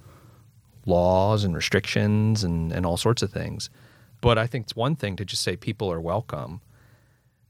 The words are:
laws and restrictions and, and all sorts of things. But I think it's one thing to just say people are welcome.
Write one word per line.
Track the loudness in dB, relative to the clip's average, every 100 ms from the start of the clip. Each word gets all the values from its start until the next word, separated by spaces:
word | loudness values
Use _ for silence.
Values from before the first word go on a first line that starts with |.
| -20 -20 -20 -20 -20 _ _ -8 2
laws | 4 6 4 4 2
and | 0
restrictions | -2 0 0 0 0 2 2 2 2
and, | 0 0 -2
and | -2 -2
all | 0
sorts | 0 0
of | -2
things. | -4 -8 -8 -12 _ -20 _ _ 0
But | 2 2
I | 0
think | -4
it's | -8 -4
one | -2 -2
thing | -4 -6
to |
just | -6 -4
say | -4 -4
people | -6 -6 -4
are | -4
welcome. | -2 -4 -4 -10 -10 -14 -18 _ _ _ _ _ _ _ _